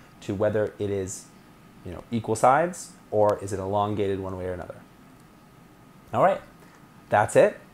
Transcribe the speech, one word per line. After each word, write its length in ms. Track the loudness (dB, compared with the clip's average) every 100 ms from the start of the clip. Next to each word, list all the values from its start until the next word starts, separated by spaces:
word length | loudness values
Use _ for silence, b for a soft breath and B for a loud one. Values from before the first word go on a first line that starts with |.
| B B
to 120 | -6
whether 400 | 0 0 2 -2 -2
it 120 | -4
is, 360 | -4 -4 -8 -16 -20 -20 -20 -20 -18
you 80 | -14
know, 120 | -14 -6
equal 260 | -6 -4 2
sides 560 | 4 4 2 -4 -16 -20 -4
or 280 | 2 2 2
is 100 | -4
it 60 | -6
elongated 640 | -2 -2 0 -2 -4 -4
one 160 | -6 -8
way 80 | -8
or 60 |
another. 240 | -8 -12 -16 -20 -20 -20 -20 -20 -20 -20 -20 -20 -20 -20 -20 -6
All 80 | 2
right, 180 | 2 2 -6 -20 -20 B -20 -20 -2
that's 280 | 0 4 4
it. 220 | 4 2 -12